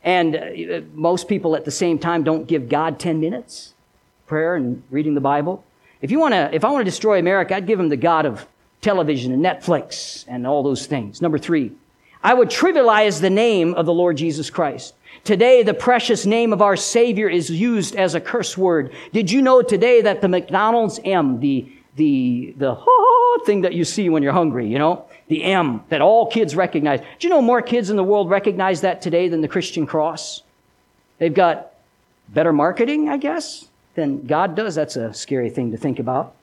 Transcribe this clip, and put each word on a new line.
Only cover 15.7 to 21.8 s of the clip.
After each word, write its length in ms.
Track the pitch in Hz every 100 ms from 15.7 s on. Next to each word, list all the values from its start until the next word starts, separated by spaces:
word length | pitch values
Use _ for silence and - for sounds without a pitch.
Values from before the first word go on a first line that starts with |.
precious 500 | 202 - 247 226 214
name 280 | 196 226 233
of 100 | 202
our 140 | 202 190
Savior 520 | - 240 240 202 214
is 220 | 175 151
used 460 | 165 233 233 190 220
as 180 | 190
a 60 | 156
curse 360 | - 247 202 -
word. 360 | 190 165 131 - -
Did 180 | 220 196
you 120 | 240
know 180 | 262 262
today 420 | 240 202 226 240
that 180 | 208 190
the 80 | 196
McDonald's 720 | 180 175 190 214 233 214 -
M, 360 | 190 190 143 123
the, 260 | 143 135 123 -